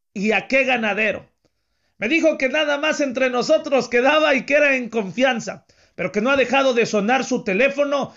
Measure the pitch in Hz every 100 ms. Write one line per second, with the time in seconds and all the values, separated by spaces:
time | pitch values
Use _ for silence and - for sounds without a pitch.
0 | _ 202 214 202 - 262 254 247 220 196
1 | 214 - - _ _ _ _ _ _ _
2 | 220 320 320 302 262 302 294 285 302 294
3 | 277 254 262 247 233 311 302 269 240 240
4 | 262 311 302 262 190 285 294 262 240 226
5 | 190 226 262 233 190 - _ _ _ -
6 | 175 208 233 277 240 269 269 233 220 214
7 | 196 262 - 254 - 190 269 277 285 285
8 | 226